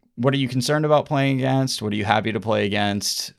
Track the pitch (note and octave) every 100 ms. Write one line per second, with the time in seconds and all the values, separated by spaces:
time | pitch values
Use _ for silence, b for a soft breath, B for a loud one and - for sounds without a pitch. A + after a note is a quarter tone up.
0 | _ - C3+ C#3 C3 B2+ B2 D3+ D3+ D3+
1 | - D3 C#3 C3+ C3 C3+ C3 - G#2+ G#2
2 | G2+ A2 G#2+ G#2+ G#2+ G#2+ G#2 G#2 G2+ G2+
3 | - - -